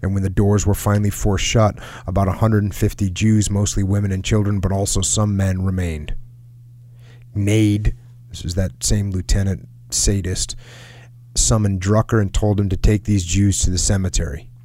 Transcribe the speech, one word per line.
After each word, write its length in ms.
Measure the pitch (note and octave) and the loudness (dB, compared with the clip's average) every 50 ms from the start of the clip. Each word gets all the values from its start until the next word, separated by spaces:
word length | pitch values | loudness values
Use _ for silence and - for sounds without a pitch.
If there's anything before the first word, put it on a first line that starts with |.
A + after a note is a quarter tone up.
| - | -2
And 120 | G#2 G2 | -2 -2
when 80 | G2 F#2+ | -2 -2
the 80 | F#2+ | -2
doors 360 | F#2 - G#2 G2+ G#2 G#2 E2+ | 0 2 2 4 4 2 2
were 80 | G2+ G2+ | 2 0
finally 360 | - - G#2+ G2+ G#2 G#2 G#2 | 0 0 0 0 2 0 0
forced 340 | G2 - - A2 G2 F2+ - | -2 -2 -2 0 0 0 -2
shut, 340 | - - B2 A2 G#2 - - - - - - - | 0 2 2 2 2 0 -2 -14 -18 -18 -14 -10
about 220 | - F#2 G2 G2 F#2 | -4 -2 0 0 0
a 40 | F#2+ | 0
hundred 300 | - - A2 A2 G#2 G2+ | 0 0 2 2 2 2
and 120 | G#2 - | 0 -2
fifty 360 | - - G#2 - - G#2 F#2+ | 0 -2 -2 0 0 -4 -4
Jews, 400 | F2+ - G#2 A2 A2 G#2+ G#2 - | -2 0 2 2 4 4 2 2
mostly 320 | G2+ G2+ G2+ - - - G2+ | 0 0 0 0 0 -2 0
women 300 | F#2+ G2 G2+ G#2 G2+ F#2+ | 0 0 0 0 -2 -2
and 120 | F#2+ F#2 | -4 -2
children, 340 | - A2 G#2+ G#2 G2+ G#2 G2+ | 0 0 0 2 0 0 0
but 140 | F2+ F#2+ F#2+ | 0 0 0
also 300 | G2 G2+ G2+ - G2 F#2+ | 0 -2 0 0 -2 0
some 340 | - - - G#2+ G#2 G2+ | 0 0 0 0 0 2
men, 260 | F#2+ G2 F#2+ F#2+ F#2 F#2 | 0 0 0 0 0 -2
remained. 520 | F#2+ F#2 F#2 F2+ E2+ D#2+ D2+ D2+ D2 - - - - - - - - - - - - - - - - - - - - - - - - - | -2 -2 -2 -2 -4 -4 -6 -6 -6 -6 -8 -8 -12 -18 -20 -20 -20 -20 -20 -20 -20 -20 -20 -20 -20 -20 -20 -20 -20 -20 -20 -20 -10 -6
Nade, 600 | G#2 G2+ G2+ G#2 A2 A2 G#2 G#2 G#2 G#2+ A2 - - - - - - - - | -4 0 2 2 4 4 4 2 2 0 0 -2 -2 -10 -20 -20 -20 -20 -18
this 140 | - - - | -16 -10 -8
is 100 | - F2 | -6 -2
that 280 | F#2 F#2+ F2+ - - - | -2 -2 -4 -4 -6 -2
same 280 | - A#2 G#2 G2+ G2+ | 0 0 0 0 -2
lieutenant 580 | F#2 F#2 F2+ - - G2+ G2 G2 F#2+ - - - - - - - | -4 -6 0 0 2 2 2 0 -2 -4 -6 -16 -20 -20 -18 -8
sadist, 680 | - - - - G#2 G2 F2+ F2+ F#2+ - - - - - - - - - - - - - - - - - - - - | -6 -2 0 0 0 0 -2 -4 -4 -4 -6 -8 -8 -14 -14 -18 -20 -20 -20 -20 -20 -20 -20 -20 -20 -20 -20 -10 -4
summoned 480 | - - - B2 A2 G#2+ G2+ G2 F#2+ F#2 | -2 0 2 2 2 2 0 0 -2 0
Drucker 380 | G2 G#2+ G#2+ A2 - - A2+ | 2 2 2 2 2 2 0
and 120 | G2+ F#2+ - | 0 2 0
told 280 | - - G#2+ G#2 G2 | 0 2 2 2 2
him 100 | G2+ G2 | 0 0
to 80 | F#2+ F2+ | 0 2
take 260 | - - G#2+ G#2 - | 4 4 4 4 2
these 200 | - G#2 G2+ F2 | 2 0 0 0
Jews 340 | E2+ F2 G2 G2+ G2+ F#2+ - | 0 2 2 2 2 2 2
to 100 | - - | 0 0
the 60 | F#2 | 0
cemetery. 720 | F2+ - - G#2+ G2 F#2 F#2 - - F2 D2+ C#2 D#2 - - - - - | 0 0 0 0 0 0 0 -2 -2 -2 -2 -6 -10 -14 -16 -20 -20 -20